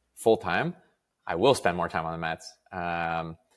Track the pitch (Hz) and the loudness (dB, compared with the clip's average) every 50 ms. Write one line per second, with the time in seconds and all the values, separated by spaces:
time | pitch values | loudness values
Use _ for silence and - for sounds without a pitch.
0 | _ _ _ - - 117 113 107 - 92 85 101 135 170 175 - _ _ _ _ | _ _ _ 0 4 4 4 4 2 -2 0 0 0 -2 -4 -8 _ _ _ _
1 | _ _ _ _ - - 85 85 101 135 131 - - 95 87 87 85 85 - 87 | _ _ _ _ -8 -4 0 4 6 6 6 6 4 0 2 2 -2 -2 -2 -4
2 | 80 82 82 82 82 80 82 - - - - _ _ - 98 92 87 87 85 85 | -4 -4 -6 -4 -4 -6 -6 -6 -10 -20 -20 _ _ -14 -10 -6 -6 -4 -4 -4
3 | 85 82 82 82 82 82 82 - _ _ _ | -4 -2 -4 -4 -6 -6 -10 -14 _ _ _